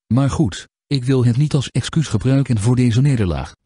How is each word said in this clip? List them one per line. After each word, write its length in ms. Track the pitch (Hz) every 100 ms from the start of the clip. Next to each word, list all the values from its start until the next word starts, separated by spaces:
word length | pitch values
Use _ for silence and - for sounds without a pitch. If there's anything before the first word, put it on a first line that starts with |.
| -
Maar 160 | 117 139
goed, 380 | - 127 - - _ -
ik 160 | 143
wil 220 | 123 131 123
het 120 | 117
niet 160 | 147
als 160 | 147 -
excuus 380 | 135 - - -
gebruiken 520 | 107 127 135 135 117
voor 160 | 107 123
deze 260 | 123 113
nederlaag." 500 | 143 127 95 73 - -